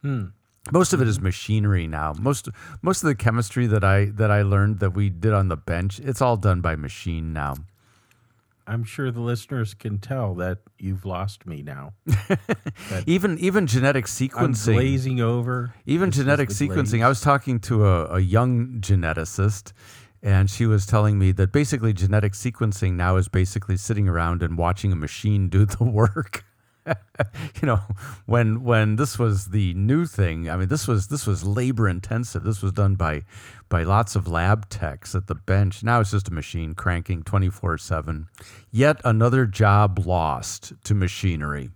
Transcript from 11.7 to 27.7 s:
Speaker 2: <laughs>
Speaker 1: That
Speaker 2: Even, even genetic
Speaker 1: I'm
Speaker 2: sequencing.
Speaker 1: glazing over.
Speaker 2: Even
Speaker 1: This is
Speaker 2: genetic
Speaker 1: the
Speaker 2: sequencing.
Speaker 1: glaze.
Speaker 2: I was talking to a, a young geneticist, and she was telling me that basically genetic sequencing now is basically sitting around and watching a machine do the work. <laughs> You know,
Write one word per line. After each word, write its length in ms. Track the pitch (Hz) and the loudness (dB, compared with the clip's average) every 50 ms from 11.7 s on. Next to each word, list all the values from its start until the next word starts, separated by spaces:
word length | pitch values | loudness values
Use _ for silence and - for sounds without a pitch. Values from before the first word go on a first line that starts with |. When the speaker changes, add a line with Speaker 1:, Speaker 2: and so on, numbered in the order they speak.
| 69 69 69 76 98 _ _ | -14 -14 -14 -16 -18 _ _
Speaker 2:
<laughs> 200 | - 131 98 - - 196 - - - 220 - _ - 113 - - - | -2 0 0 2 -2 -2 -2 0 -4 -6 -4 _ -12 -12 -12 -10 -8
Speaker 1:
That 140 | 101 92 90 | -6 -6 0
Speaker 2:
Even, 320 | - 170 190 180 208 - | 0 0 2 2 0 -2
even 300 | - 175 185 185 214 190 | 0 0 2 2 2 2
genetic 380 | 135 107 127 127 139 143 135 113 | 2 2 2 2 2 2 0 -2
Speaker 1:
I'm 40 | - - - 131 131 - 120 127 131 120 | -4 -4 -4 -4 -4 -2 -2 0 0 0
Speaker 2:
sequencing. 200 | 107 104 110 107 | 0 2 2 4
Speaker 1:
glazing 480 | 113 127 135 139 135 131 135 127 123 | 4 4 2 0 0 -2 -2 -2 0
over. 520 | 117 113 120 120 117 123 127 127 120 120 - - _ | 0 0 0 0 -2 -4 -4 -6 -6 -8 -12 -14 _
Speaker 2:
Even 240 | - 143 170 190 185 | -2 0 2 2 2
Speaker 1:
This 80 | 139 | 2
is 60 | 139 135 | 0 2
Speaker 2:
genetic 260 | 135 147 143 143 - | 2 2 2 2 -2
Speaker 1:
the 60 | - | 0
Speaker 2:
sequencing. 340 | - 143 143 - 156 139 107 | -2 -2 0 0 0 0 0
Speaker 1:
glaze. 120 | 113 113 113 | 0 2 4
Speaker 2:
I 40 | |
was 140 | 127 135 - | 2 2 2
talking 380 | - 147 139 139 - - 127 113 | 2 2 2 2 2 -2 -2 -2
to 240 | 98 - 120 107 104 | -2 0 2 4 6
a, 300 | 101 92 87 80 - 80 | 6 6 4 2 0 0
a 40 | 92 | 0
young 600 | 95 90 90 113 123 127 123 120 117 127 127 117 | 0 2 2 2 2 2 2 0 -2 -2 -6 -8
geneticist, 880 | 98 - 101 92 85 80 78 78 80 78 - - 98 107 104 95 - - - _ - - - - - _ _ _ - | 0 2 2 2 2 0 -2 -4 -4 -6 -4 0 0 0 0 -2 -8 -18 -20 _ -20 -20 -20 -20 -20 _ _ _ -2
and 260 | 104 98 92 98 98 | 2 2 4 2 2
she 160 | 98 - 120 | 0 0 2
was 200 | 113 107 101 98 | 2 2 2 2
telling 300 | 101 - 107 104 107 104 101 | 2 2 4 4 4 4 4
me 120 | 95 95 92 | 4 4 4
that 180 | 95 95 95 | 4 2 2
basically 420 | - 143 147 - 151 127 110 113 107 | 2 2 2 2 -2 0 0 0 0
genetic 400 | 87 92 95 104 107 101 104 98 | 2 2 2 2 2 2 0 -4
sequencing 600 | - - 127 117 - 120 107 98 - - 92 90 | -4 -6 -6 -2 -2 -2 -2 0 0 -2 -2 0
now 240 | 87 87 90 92 | 2 2 2 4
is 100 | 92 92 | 2 2
basically 500 | - - 92 92 92 - 104 101 - 95 | 2 2 2 2 2 -2 -6 -4 -2 -4
sitting 300 | 90 - - 113 104 104 95 | -4 -2 -2 0 0 2 2
around 320 | 85 85 82 85 87 82 | 2 0 0 0 0 0
and 160 | 87 82 82 | -2 -2 -2
watching 340 | 85 85 85 90 98 - 101 | 0 0 0 0 0 0 -2
a 40 | 92 | -2
machine 520 | 80 73 73 - - - 104 104 101 95 | -2 -4 -8 -10 -4 -2 0 0 2 0
do 180 | 90 82 95 107 | 2 4 4 4
the 180 | 104 - - 113 | 4 2 0 0
work. 600 | 123 110 104 117 104 - 160 127 - - - - _ | 0 2 2 2 2 2 -2 -6 -6 -8 -14 -14 _
<laughs> 40 | _ _ _ _ _ _ _ - - - - _ _ - - 101 - - 165 147 - - | _ _ _ _ _ _ _ -6 -6 -6 -6 _ _ -6 -6 -6 -4 -12 -12 -12 -6 -2
You 40 | 160 | 0
know, 140 | 147 | 0